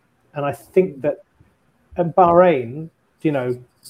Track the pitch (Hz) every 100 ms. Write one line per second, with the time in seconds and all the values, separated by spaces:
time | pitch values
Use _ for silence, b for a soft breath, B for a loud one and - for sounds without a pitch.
0 | _ _ _ 151 143 131 - - 185 143
1 | 147 - _ _ _ _ _ _ _ -
2 | 170 170 175 170 180 147 117 139 160 _
3 | _ _ 160 143 127 123 127 _ -